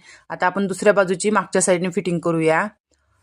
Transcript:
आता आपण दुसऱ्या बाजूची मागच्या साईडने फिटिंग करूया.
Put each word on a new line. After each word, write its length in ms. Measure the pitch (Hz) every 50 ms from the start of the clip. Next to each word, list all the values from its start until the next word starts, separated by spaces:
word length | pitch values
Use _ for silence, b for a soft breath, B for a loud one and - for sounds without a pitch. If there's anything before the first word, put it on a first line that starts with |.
| B B B B B B
आता 180 | 165 165 185
आपण 200 | 180 180 196 202
दुसऱ्या 260 | 185 190 - - 208
बाजूची 380 | 180 202 196 175 190 175 - 208
मागच्या 320 | 214 196 180 - - 190
साईडने 280 | 185 202 180 170 180 185
फिटिंग 280 | 170 202 170 185 175 170
करूया. 500 | 170 170 165 165 160 156 160 170 202 214 - _ _ _ _ _ _ _ _ _